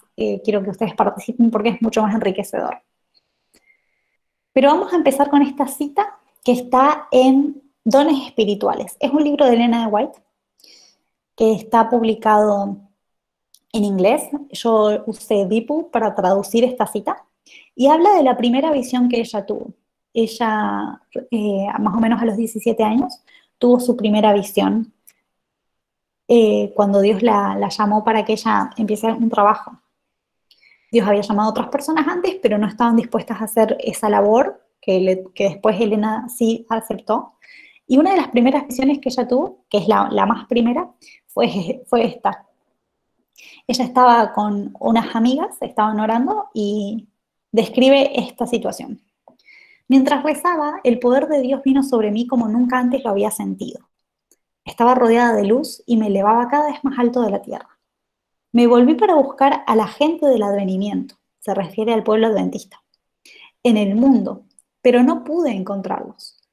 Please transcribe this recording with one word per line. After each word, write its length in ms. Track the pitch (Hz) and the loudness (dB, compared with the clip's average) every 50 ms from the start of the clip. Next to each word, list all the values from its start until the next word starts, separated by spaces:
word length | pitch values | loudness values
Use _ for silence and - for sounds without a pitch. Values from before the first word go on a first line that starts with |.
| _ _ _ | _ _ _
eh, 240 | - 220 208 202 196 | -6 -4 -4 -6 -6
quiero 200 | - 214 208 196 | -4 -4 -4 -2
que 80 | 190 208 | -4 -4
ustedes 240 | 170 - 226 175 - | -6 -4 -6 -4 -2
participen 560 | - 208 - - - - - 226 - 233 226 | 0 -2 -2 -2 -6 -10 -6 -2 0 2 2
porque 180 | 226 208 208 233 | 2 0 -2 -2
es 140 | - - | -2 -2
mucho 180 | 226 226 - 220 | -4 -2 0 0
más 140 | 214 202 214 | 0 0 0
enriquecedor. 680 | 220 - 196 190 - 202 - - - - - - - _ _ _ _ _ _ _ _ _ _ _ _ _ _ _ _ _ _ _ _ _ _ _ _ _ _ _ _ _ _ _ _ _ _ - | 0 -2 -2 -4 -4 -8 -8 -6 -6 -6 -6 -8 -12 _ _ _ _ _ _ _ _ _ _ _ _ _ _ _ _ _ _ _ _ _ _ _ _ _ _ _ _ _ _ _ _ _ _ 2
Pero 160 | 262 269 285 | 4 4 4
vamos 240 | 311 370 - - 359 | 4 2 0 -2 -2
a 20 | |
empezar 320 | 330 - 277 269 277 285 285 | 0 2 2 2 2 2 2
con 140 | 285 285 | 2 2
esta 240 | 277 277 - - 269 | 2 2 0 -4 -6
cita 480 | 277 - - 294 285 - 403 415 415 - - _ _ _ _ - | -6 -6 -8 -8 -6 -4 -4 -4 -4 -6 -18 _ _ _ _ -2
que 80 | 247 | 0
está 560 | 240 247 247 247 254 254 269 294 302 294 - - | 0 0 0 0 2 2 4 2 2 -2 -2 0
en 520 | - 254 254 262 262 277 294 294 - - _ _ _ _ - | 2 4 4 6 4 4 2 0 -4 -10 _ _ _ _ -2
Dones 420 | 226 269 277 294 320 277 262 - | 2 2 4 4 2 0 -2 -4
Espirituales. 720 | - - 233 214 202 202 208 202 196 - - - - - - | -6 -4 -2 -2 -2 -2 -2 -2 -4 -4 -4 -8 -12 -10 -6
Es 120 | 294 - | -4 -2
un 100 | 277 302 | 0 0
libro 220 | 294 294 285 294 285 | 0 0 2 2 4
de 100 | 247 233 | 4 4
Elena 300 | 233 240 233 233 233 226 | 4 2 2 0 0 -2
de 80 | 214 | -2
White 300 | 208 208 269 - - _ _ _ _ _ _ _ _ _ _ - - - _ _ _ _ _ _ _ _ _ _ _ | -2 -2 -2 -4 -8 _ _ _ _ _ _ _ _ _ _ -20 -20 -20 _ _ _ _ _ _ _ _ _ _ _
que 160 | - 226 220 | 0 2 2
está 380 | 220 - - - 240 226 220 233 | 2 0 -2 0 2 2 2 2
publicado 880 | 247 233 226 226 214 220 - 220 214 208 214 208 202 202 202 202 196 - - _ _ _ _ _ _ _ _ _ _ _ _ _ _ _ _ _ | 0 0 0 -2 -2 0 2 2 4 4 4 2 0 -2 -2 -6 -8 -12 -16 _ _ _ _ _ _ _ _ _ _ _ _ _ _ _ _ _
en 120 | - 220 202 | -4 -2 -2
inglés. 380 | 202 196 185 185 214 277 294 - - 294 285 - - | 0 0 2 2 2 2 0 -2 -6 -10 -12 -12 -12
Yo 520 | - - - 233 220 214 214 208 208 208 - | -10 -6 -2 0 2 2 2 2 0 -2 -4
usé 380 | 226 214 - - - 214 202 196 | -8 -12 -8 -4 -2 -2 0 0
Bipu 460 | 180 214 226 226 - 294 320 330 - | 0 -2 -2 -2 -4 -4 -6 -4 -4
para 240 | - 226 220 202 202 | -4 -2 -2 -2 -2
traducir 500 | 202 190 185 196 196 196 - - 226 247 | -2 0 0 0 0 -2 -2 -2 0 0
esta 220 | 247 247 - 208 | 0 0 -2 -4
cita. 400 | - - 208 208 339 381 - - _ _ _ _ _ - - _ _ _ | -4 -6 -8 -6 -8 -8 -8 -12 _ _ _ _ _ -20 -20 _ _ _
Y 140 | 247 254 277 | 2 4 4
habla 260 | 311 330 349 415 403 | 4 4 4 4 4
de 80 | 339 | 4
la 140 | 277 254 233 | 4 2 2
primera 360 | - 226 240 240 277 302 320 | 0 0 0 0 0 0 0
visión 380 | 294 269 247 - 262 247 247 247 | -2 -2 -4 -2 -2 0 0 0
que 100 | 240 233 | 0 -2
ella 240 | 226 - - 202 202 | -4 -4 -6 -8 -6
tuvo. 280 | - 208 - - - - _ _ _ _ _ _ _ - | -6 -8 -8 -10 -14 -18 _ _ _ _ _ _ _ -2
Ella, 880 | 233 226 220 - - 240 220 214 214 208 202 202 - 214 - - - _ _ - - - - | -2 -2 -2 -2 -4 -2 -2 -2 -2 -2 -4 -4 -6 -8 -8 -12 -14 _ _ -12 -12 -8 -6
eh, 360 | 233 214 208 208 196 190 196 208 - 208 | -4 -4 -2 -2 -2 -2 -4 -4 -4 -4
más 140 | 208 208 185 | -4 -2 0
o 60 | 226 | 0
menos 220 | 226 226 240 - | 0 0 0 0
a 20 | 233 | -2
los 120 | 226 196 | -2 -2
diecisiete 460 | 226 226 220 - 208 - 233 220 226 | -2 -4 -6 -6 -4 -2 -2 0 0
años, 380 | 220 214 226 262 330 370 - - _ _ _ _ _ _ _ - | 0 0 0 0 -2 -4 -6 -14 _ _ _ _ _ _ _ 0
tuvo 200 | 247 247 247 247 | 4 4 4 4
su 160 | 247 247 220 | 2 0 -2
primera 380 | 233 208 214 208 214 214 214 | 0 0 0 2 2 4 4
visión, 600 | 202 202 196 - - 208 190 190 208 226 226 - _ _ _ _ _ _ _ _ _ _ _ _ _ _ _ _ _ _ _ _ _ _ _ _ _ _ _ - | 4 2 0 -2 -2 -2 0 0 0 -2 -4 -6 _ _ _ _ _ _ _ _ _ _ _ _ _ _ _ _ _ _ _ _ _ _ _ _ _ _ _ 2
eh, 440 | 240 233 220 214 208 208 208 196 - | 4 6 6 4 2 0 -2 -2 0
cuando 260 | - 208 196 196 202 | 0 2 4 4 4
Dios 220 | 196 208 214 190 | 4 4 2 2
la, 340 | 233 233 208 202 202 196 196 | 2 2 2 2 0 -2 -2
la 120 | 202 202 196 | -2 -4 -4
llamó 360 | - - 214 202 208 214 214 | -2 -2 0 2 0 0 0
para 200 | 226 220 220 208 | 0 0 0 0
que 100 | - 214 | -2 -2
ella 360 | 214 - 226 214 202 196 - - - | -2 0 0 0 0 -2 -4 -6 -4
empiece 300 | 220 202 214 208 226 226 | -4 -4 -2 -2 -2 -2
un 200 | 226 233 226 226 | 0 0 -2 0
trabajo. 500 | - 214 202 208 208 - - - - - _ _ _ _ _ _ _ _ _ _ _ _ _ _ _ _ _ _ _ _ _ _ | 2 4 4 4 2 0 -4 -16 -20 -20 _ _ _ _ _ _ _ _ _ _ _ _ _ _ _ _ _ _ _ _ _ _
Dios 160 | 226 233 190 | 0 2 4
había 160 | 208 202 208 | 4 2 2
llamado 260 | 202 - 208 208 214 220 | 0 0 0 0 0 0
a 20 | |
otras 180 | 214 262 247 - | -2 -4 -4 -4
personas 380 | - 269 - 311 320 320 277 320 | -6 -6 -4 -2 -2 -2 -2 -2
antes, 280 | 359 349 359 370 381 - | -2 -2 -4 -4 -2 -2
pero 160 | - 208 208 | -2 0 0
no 100 | 208 214 | 0 -2
estaban 300 | 202 - - 240 233 226 | -2 -2 0 0 2 2
dispuestas 440 | 233 233 - - 214 - - 214 196 | 2 0 0 -4 -6 -6 -6 -8 -8
a 40 | 220 | -8
hacer 320 | 208 - 226 220 214 - - | -2 0 2 2 2 0 -4
esa 280 | - 214 - - 226 208 | -6 -6 -6 -2 0 0
labor 560 | 202 202 202 208 220 247 320 392 - - _ _ _ _ | 2 2 4 4 4 2 2 0 -4 -14 _ _ _ _
que, 200 | - - 190 185 | -4 -2 0 0
le, 240 | 185 185 185 185 185 - - | 2 0 0 -2 -4 -10 -6
que 100 | - 196 | -4 -4
después 340 | 190 - - - 220 190 190 | -4 -2 0 0 0 0 0
Elena 480 | 233 202 214 208 214 220 214 226 - - | 0 -2 -2 -2 -2 -2 -4 -6 -8 -10
sí 360 | - - 233 220 226 226 - - | -6 -2 -2 -2 -2 -2 -6 -6
aceptó. 640 | 226 226 - - 208 - - - 214 302 - - _ _ _ - - - - - _ _ _ | -8 -6 -6 -8 -10 -8 -4 -4 -4 -4 -6 -8 _ _ _ -20 -20 -20 -20 -20 _ _ _
Y 120 | - 254 277 | 0 2 2
una 140 | 320 381 | 2 2
de 60 | 392 349 | 2 0
las 100 | - - | 0 0
primeras 380 | - 247 233 269 285 285 277 | 0 2 2 2 2 0 -4
visiones 340 | - 262 - 269 277 285 277 | -6 -4 -2 0 0 0 -2
que 80 | - 247 | -4 -6
ella 180 | - 254 233 | -4 -4 -2
tuvo, 380 | - 247 269 349 - - _ _ - | 0 0 -2 -2 -4 -6 _ _ -4
que 100 | - 208 | -4 -2
es 100 | 165 208 | 0 0
la, 200 | 202 202 202 - | 0 0 0 0
la 140 | 208 196 196 | 0 0 0
más 220 | 208 233 196 - | 0 -2 -2 -4
primera, 440 | - 233 240 226 240 247 320 359 - _ _ _ - - _ _ | -4 -2 0 0 0 -2 -4 -6 -10 _ _ _ -20 -20 _ _
fue, 560 | - - - 233 185 160 196 160 - - - - | -8 -4 -2 -2 -2 -2 -4 -6 -6 -8 -10 -6
fue 200 | - 247 233 226 | -2 -2 0 0
esta. 400 | - - - - 196 - - _ _ _ _ _ _ _ _ _ _ _ _ _ _ _ _ _ _ _ _ - - - - _ | -2 -4 -4 -6 -6 -6 -8 _ _ _ _ _ _ _ _ _ _ _ _ _ _ _ _ _ _ _ _ -20 -20 -20 -12 _
Ella 180 | - 247 247 247 | -6 -4 -4 -4
estaba 480 | 240 - 254 254 247 233 233 220 233 | -2 2 4 6 6 6 4 2 0
con 420 | - 208 208 208 202 202 202 202 - - | -2 -4 -4 -2 -4 -4 -6 -8 -8 -4
unas 360 | - 226 226 226 - - - | -2 0 0 0 0 -2 -2
amigas, 400 | 226 226 254 262 302 370 - - - | 0 0 0 0 0 -4 -6 -8 -10
estaban 380 | - - - 220 214 214 214 214 | -12 -6 -2 -2 -2 0 0 -2
orando 500 | 214 214 226 240 269 359 427 415 403 - - | -2 0 0 0 0 -2 -4 -4 -6 -8 -6
y 540 | 220 208 202 208 214 202 202 226 226 - _ _ _ _ _ _ _ _ _ | -4 -4 -2 -2 -4 -4 -6 -8 -10 -12 _ _ _ _ _ _ _ _ _
describe 640 | - 220 - - - 247 262 269 277 277 269 - - 240 | -2 -2 -2 0 2 4 4 6 6 4 4 0 -2 -4
esta 280 | - - - - 233 | -8 -8 -8 -10 -6
situación. 560 | - 240 - - - - - - - 214 - _ _ _ _ _ _ _ _ _ _ - - _ _ _ _ _ - | -4 -4 -4 -4 -6 -8 -10 -12 -14 -16 -18 _ _ _ _ _ _ _ _ _ _ -20 -20 _ _ _ _ _ 0
"Mientras 340 | 262 269 262 294 294 262 | 0 2 2 2 0 -2
rezaba, 580 | 254 302 294 - - 359 349 311 294 294 320 381 - | -2 -4 -4 -2 -2 -2 -2 -2 -4 -6 -6 -4 -2
el 140 | 247 233 247 | -2 0 0
poder 260 | 247 240 254 277 311 | 0 0 2 2 0
de 140 | 320 302 277 | 0 0 0
Dios 220 | 247 247 277 277 - | 0 -2 -2 -2 0
vino 180 | 269 269 277 | 0 2 2
sobre 280 | 269 - 247 226 214 208 | 0 0 0 0 0 0
mí 160 | 208 226 247 | -2 -4 -4
como 220 | - 262 240 226 214 | -2 -2 -2 -2 0
nunca 300 | 214 247 247 247 254 254 | 0 0 0 0 0 -2
antes 240 | 247 247 269 262 | -2 -2 -2 -2
lo 80 | - 220 | -4 -2
había 200 | 196 202 208 214 | -2 -2 -2 -4
sentido. 580 | - - 202 196 190 196 214 - - - _ _ _ _ _ _ _ _ _ _ _ _ _ _ _ _ - | -4 -6 -8 -8 -8 -10 -12 -14 -16 -18 _ _ _ _ _ _ _ _ _ _ _ _ _ _ _ _ -20
Estaba 300 | - - - 233 247 254 | -8 -2 0 2 4 4
rodeada 400 | 247 240 226 226 240 240 233 220 | 4 4 4 4 4 4 2 2
de 100 | 208 202 | 2 2
luz 380 | 196 226 277 320 - - - _ | 2 0 0 -2 -4 -10 -10 _
y 100 | - 233 | 0 0
me 100 | 220 214 | 0 0
elevaba 420 | 202 196 190 196 208 226 233 247 247 | 0 0 2 2 2 2 2 2 0
cada 220 | 285 294 302 294 | 0 0 0 -2
vez 140 | 285 - - | -4 -4 -6
más 140 | 269 - 247 | -6 -2 0
alto 220 | 240 233 240 247 | 0 0 0 0
de 80 | 226 202 | -2 -2
la 120 | 202 202 | -2 -4
tierra. 260 | - - - - - _ _ _ _ _ _ _ _ _ _ _ _ _ _ _ _ _ | -8 -10 -14 -14 -16 _ _ _ _ _ _ _ _ _ _ _ _ _ _ _ _ _
Me 140 | - 240 240 | 2 4 4
volví 280 | 233 240 240 247 277 320 | 6 6 6 6 4 4
para 220 | - 427 403 330 | 2 2 4 4
buscar 480 | 294 269 - - - 269 285 - - - | 4 2 0 0 2 2 2 2 0 0
a 100 | - 226 | 0 0
la 120 | 214 208 - | 0 0 -2
gente 380 | - - 294 320 339 330 302 | -4 -6 -4 -4 -2 0 2
del 180 | 277 247 214 208 | 2 2 2 0
advenimiento", 720 | 202 202 202 196 185 190 190 202 208 196 - - - _ _ _ _ _ _ | -2 -2 -2 -2 -4 -4 -4 -4 -4 -6 -8 -8 -10 _ _ _ _ _ _
se 120 | - 208 | -8 -6
refiere 400 | 190 202 185 156 - 226 220 233 | -4 -4 -6 -6 -6 -4 -2 -2
al 120 | 226 220 - | -2 0 0
pueblo 240 | 214 214 220 220 226 | 0 2 2 2 2
adventista, 540 | 208 190 185 185 180 196 - _ - _ _ _ _ _ _ _ _ _ _ - - - - - _ _ | 2 0 -2 -4 -6 -8 -12 _ -20 _ _ _ _ _ _ _ _ _ _ -20 -20 -20 -20 -20 _ _
"en 140 | - 247 220 | 0 2 2
el 180 | 214 208 196 202 | 2 0 0 0
mundo, 500 | 226 262 277 247 208 190 - - - - _ _ _ _ _ _ _ | 2 4 4 4 2 0 -4 -8 -12 -16 _ _ _ _ _ _ _
pero 220 | - 247 247 240 | 2 4 4 4
no 220 | 247 302 311 247 - | 4 2 2 0 -4
pude 260 | 302 311 349 330 254 | -4 -4 -2 -2 -2
encontrarlos. 920 | 208 190 185 214 202 196 190 185 - - - 208 - - - - _ _ _ _ | -4 -6 -6 -8 -8 -8 -8 -8 -8 -8 -10 -14 -18 -20 -20 -20 _ _ _ _